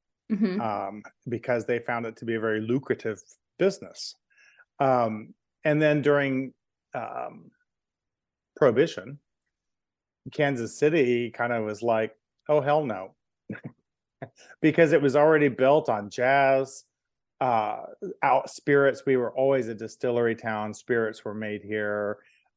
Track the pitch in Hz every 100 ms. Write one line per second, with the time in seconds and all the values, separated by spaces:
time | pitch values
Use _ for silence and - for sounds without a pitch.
0 | _ _ - 196 196 190 113 101 98 104
1 | - _ 123 113 - 120 107 120 123 117
2 | 113 117 113 113 110 107 110 131 - 120
3 | 113 101 _ _ _ - 190 - 87 -
4 | - - _ _ _ _ _ - 135 123
5 | 113 107 117 _ _ _ 151 151 151 151
6 | 143 143 139 131 131 - _ _ _ 131
7 | 110 127 120 - - _ _ _ _ _
8 | _ _ _ _ _ - 135 113 165 -
9 | 110 147 _ _ _ _ _ _ _ _
10 | _ _ 127 - 143 127 110 - 151 165
11 | 123 120 117 - 120 117 107 107 117 113
12 | 110 - _ _ - 151 139 156 139 95
13 | 95 _ _ _ - - - - _ _
14 | _ _ - _ - - 156 170 156 151
15 | 143 143 156 156 143 120 131 151 151 107
16 | 104 - 127 139 135 135 131 - - _
17 | _ _ _ _ 131 113 107 - - -
18 | 196 - 139 127 - - - 143 139 113
19 | 139 127 117 131 135 135 113 104 110 -
20 | 127 120 117 113 113 107 107 107 - 117
21 | 110 113 107 107 107 104 101 107 104 104
22 | 104 104 _ _ _